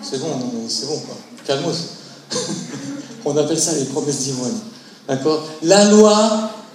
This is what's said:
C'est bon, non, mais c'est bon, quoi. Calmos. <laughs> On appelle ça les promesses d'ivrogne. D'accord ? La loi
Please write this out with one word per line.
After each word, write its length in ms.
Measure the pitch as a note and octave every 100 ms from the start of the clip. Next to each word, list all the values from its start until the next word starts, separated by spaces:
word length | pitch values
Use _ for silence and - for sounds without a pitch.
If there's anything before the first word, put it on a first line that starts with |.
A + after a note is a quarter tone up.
C'est 180 | - C3+
bon, 100 | -
non, 220 | B2+ B2
mais 160 | A#2 A2+
c'est 180 | - C3+
bon, 120 | D3+
quoi. 180 | - - - - -
Calmos. 300 | C#3+ E3 - - - - - -
<laughs> 40 | B4 - - - C#3+ - - - - D3
On 120 | C#3+
appelle 220 | D3 D#3+
ça 140 | E3+
les 120 | D3+ C3
promesses 340 | D3+ C#3 C3+
d'ivrogne. 380 | C3 B2+ B2 G#2+ - - - - -
D'accord ? 400 | C3 D3+ D3+ - -
La 220 | D#3+ G3+ G#3
loi 680 | G#3+ G#3+ G#3+ A3 A3 - - -